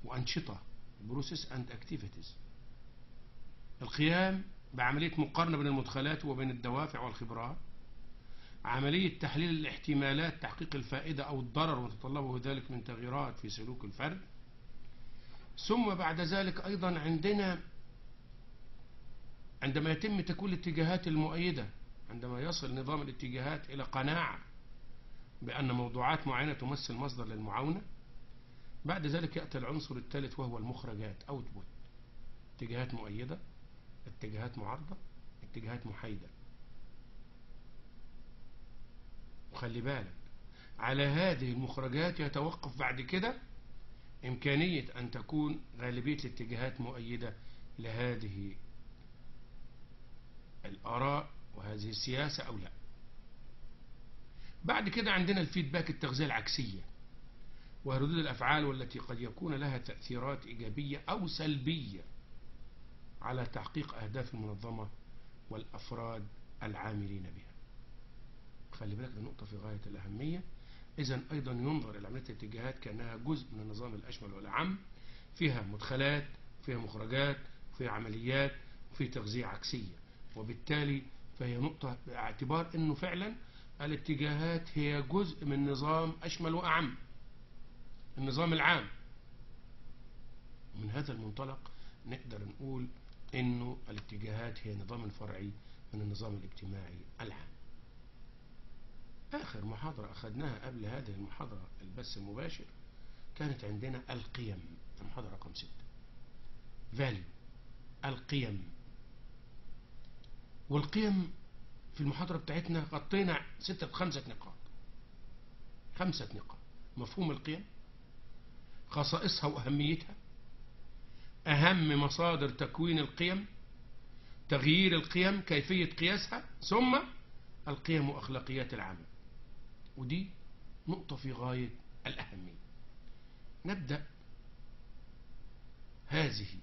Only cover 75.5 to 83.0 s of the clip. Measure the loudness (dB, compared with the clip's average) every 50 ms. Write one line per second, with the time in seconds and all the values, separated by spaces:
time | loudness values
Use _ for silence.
75.5 | 4 4 0 -2 -2 -4 -2 0 2 4 6 6 6 4 2 0 -4 -8 -8 -10
76.5 | -10 -6 -2 0 0 0 0 -2 -2 -4 -2 2 4 6 6 6 4 2 -2 -8
77.5 | -8 -8 -8 -6 -4 -2 0 0 0 0 0 0 -2 0 2 4 6 6 6 4
78.5 | 2 -2 -8 -8 -8 -8 -8 -4 0 0 0 2 2 0 -2 0 0 0 0 -2
79.5 | -2 -4 -4 -2 -2 -2 -2 -4 -6 -8 -12 -14 -12 -10 -8 -8 -6 -4 -4 -4
80.5 | -4 -4 0 2 4 4 4 4 2 2 0 -4 -8 -8 -8 -8 -6 -2 -2 0
81.5 | 2 2 2 2 0 0 -2 -2 -2 -4 -6 -6 -4 -2 -2 -2 0 0 0 2
82.5 | 4 2 2 2 2 2 4 4 4 4